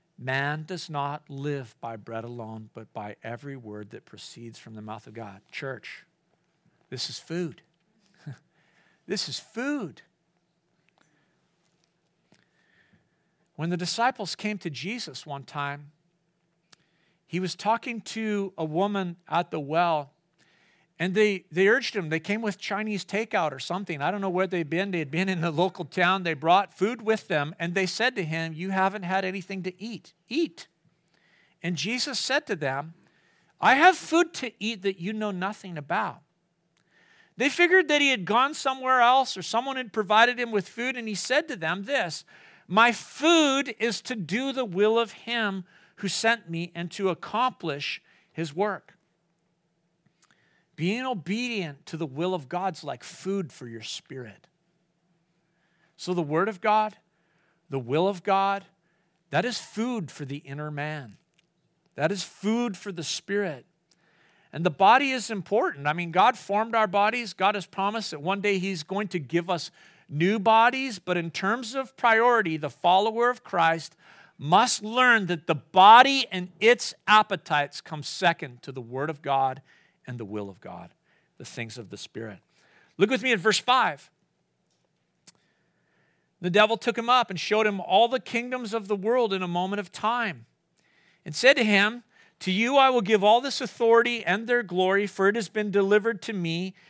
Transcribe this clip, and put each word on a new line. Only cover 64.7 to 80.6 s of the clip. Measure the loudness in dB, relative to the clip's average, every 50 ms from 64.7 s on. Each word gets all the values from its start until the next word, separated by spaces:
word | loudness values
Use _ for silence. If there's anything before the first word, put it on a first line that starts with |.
body | 2 6 6 8 8 6 6 2
is | -2 -2 -4 -6
important. | -6 -8 -4 0 2 2 2 0 -4 -2 -2
I | -2
mean, | -2 -2 -4 0
God | 4 6 6 6 4 2
formed | -4 -2 -2 0 0 0 2
our | 2 2
bodies. | 2 2 2 2 2 2 -2 -6 -8 -4
God | 0 2 2 2
has | 0 -6
promised | -8 -6 -4 -2 -2 -2 -4 -6 -8
that | -10 -6
one | -4 -4 -2 0
day | 0 0 0 0
he's | -2 -4 -6 -6
going | -8 -6 -6 -6 -4 -4
to | -6 -6
give | -6 -2 -2 -2 0 0
us | -4 -4 -4 -10 -14 _ -20 -20 _ _ _ _
new | -2 0 2 2 2 2
bodies. | 4 6 6 6 6 6 4 0 -6 -6 -8 -8
But | -4 -4 -2
in | -2 -2 -4
terms | -6 -4 -2 -2 -2 -2 -4 -6 -6
of | -8 -8 -8 _
priority, | 0 2 4 4 6 6 4 4 4 2 0 -4
the | -4 -6 -8
follower | -8 -2 2 4 4 4 4 2 0 0 0 0
of | 0 -2
Christ | -8 -4 0 2 2 2 2 0 -4 -12 -18 _ _ -20 -20 -20 -20 _ _ -10
must | 0 4 6 6 6 4 2 -2
learn | -4 -2 2 4 6 6 6 4 2
that | 0 -4 -4 -2
the | -2 -2
body | -2 -4 _ 6 10 12 12 12 12 12 10 6 2 -2 -4
and | -6 -8 -8 -8 -6 _
its | 6 6 6 6 2 -6 -8 -8 _
appetites | 4 6 6 6 4 -2 -6 -2 0 0 0 0 -2 -6 -14
come | -12 -10 -10 -10 -8
second | -8 -6 2 2 2 2 2 -6 -12 -14 -14
to | -16 -12
the | -12 -12
word | -10 -8 -6 -4 -4 -4
of | -6 -6
God | -2 0 2 2 2 0 -2 -6 -14 _ _ _ _ _ _ _ _
and | -12 -10 -10
the | -10
will | -8 -6 -8 -8 -8
of | -12 -16